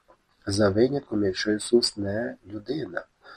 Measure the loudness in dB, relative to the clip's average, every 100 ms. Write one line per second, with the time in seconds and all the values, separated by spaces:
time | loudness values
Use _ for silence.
0 | _ _ _ _ -4 2 4 4 4 2
1 | -4 -2 -2 -2 -2 -2 2 2 2 -2
2 | -4 -4 -6 -10 -14 -12 -8 -8 -8 -10
3 | -12 _ -20